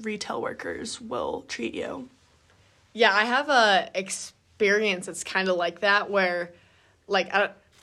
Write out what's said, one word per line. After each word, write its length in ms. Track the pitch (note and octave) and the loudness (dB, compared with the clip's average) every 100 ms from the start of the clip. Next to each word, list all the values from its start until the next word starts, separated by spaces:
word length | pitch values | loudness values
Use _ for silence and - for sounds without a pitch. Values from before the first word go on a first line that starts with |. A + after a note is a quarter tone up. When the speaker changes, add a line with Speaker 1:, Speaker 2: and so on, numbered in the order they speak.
Speaker 1:
retail 400 | A3 G#3+ - - | -8 -8 -6 -6
workers 580 | - - - E2+ - - | -6 -8 -10 -8 -10 -10
will 440 | A3 B2 C#2+ D#2 - | -8 -6 -4 -6 -10
treat 280 | - A2+ - | -8 -8 -6
you. 340 | - E2 - _ _ _ _ _ _ _ _ | -8 -10 -14 _ _ _ _ _ _ _ _
Speaker 2:
Yeah, 200 | G#3+ A3 | 2 4
I 120 | G3 A3+ | 4 2
have 240 | C4 D4 | 0 4
a 400 | C4+ G#3+ F#3+ - F#3 | 4 6 4 2 -6
experience 1120 | F#3+ - - _ _ - G3+ G#3 G#3+ F3+ F#3+ | -6 -10 -12 _ _ 0 2 2 2 -2 -6
that's 180 | D#3+ | -10
kinda 300 | - F#3+ F#3+ | -4 -2 0
like 260 | F3+ F3 E3+ | 2 0 0
that 300 | G3+ G3+ F#3 | 4 4 4
where, 440 | G3+ F3+ F3 E3+ - _ _ _ _ - | 2 2 0 -6 -12 _ _ _ _ -2
like, 260 | G3 - | 0 0
I, 180 | G3 G3+ - _ _ | 0 0 -4 _ _